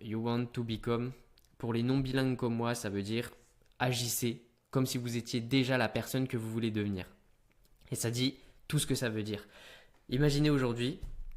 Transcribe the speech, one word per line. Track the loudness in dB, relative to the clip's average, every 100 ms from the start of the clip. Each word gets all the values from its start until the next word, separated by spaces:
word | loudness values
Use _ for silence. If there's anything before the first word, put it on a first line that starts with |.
you | -8 -4
want | -2 0 -2
to | -4
become. | -4 -4 0 0 -2 -8 -18 _ -20 -10
Pour | -2
les | 0
non-bilingues | 2 2 2 0 2 2
comme | 0 0
moi, | 0 -2
ça | -2
veut | -2
dire | -2 -2 -4 -10 -20 _ _ -2
agissez | 0 0 0 0 -2 -2 -10 _ _
comme | 0 2
si | 0
vous | -2 -4
étiez | -2 -4
déjà | 2 4 4 4
la | 2
personne | 0 -2 0 0
que | -2
vous | -2
voulez | -2 0
devenir. | 2 0 -2 -6 -14 _ _ _ _ -20 -20 -8
Et | -4
ça | -2
dit | 2 0 -2 -12 -20 -2
tout | 0
ce | 0
que | 0
ça | 0
veut | -2
dire. | -4 -6 -8 -20 -20 -20 -20 _ -4
Imaginez | 2 4 4 4
aujourd'hui, | 4 2 0 -2 -2 -8 -8 -10